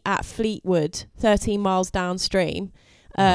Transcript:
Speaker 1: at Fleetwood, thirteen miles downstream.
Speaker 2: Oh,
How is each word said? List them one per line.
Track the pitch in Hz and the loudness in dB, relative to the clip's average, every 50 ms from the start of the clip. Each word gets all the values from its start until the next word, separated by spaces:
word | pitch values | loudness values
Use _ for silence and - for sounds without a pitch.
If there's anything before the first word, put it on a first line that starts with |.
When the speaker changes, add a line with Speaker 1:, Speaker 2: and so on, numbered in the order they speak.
| - | -4
Speaker 1:
at | 190 196 - - | -4 -4 -4 -4
Fleetwood, | - - - 220 220 214 - - 180 185 170 151 156 - - - - _ - | -6 -6 -4 -4 -2 -4 -4 -2 0 2 2 0 0 -4 -8 -12 -14 _ 0
thirteen | - 220 208 208 - 226 208 202 | 2 4 4 4 2 0 -2 0
miles | 202 190 185 185 185 - | 0 0 0 0 0 -2
downstream. | - 190 180 180 180 190 - - - 190 180 156 151 - 196 196 - _ _ _ _ _ _ - - - | -2 -4 -2 -2 -4 -4 -4 -2 0 0 0 0 -2 -6 -8 -10 -12 _ _ _ _ _ _ -8 0 2
Speaker 2:
Oh, | 196 190 180 | 4 6 6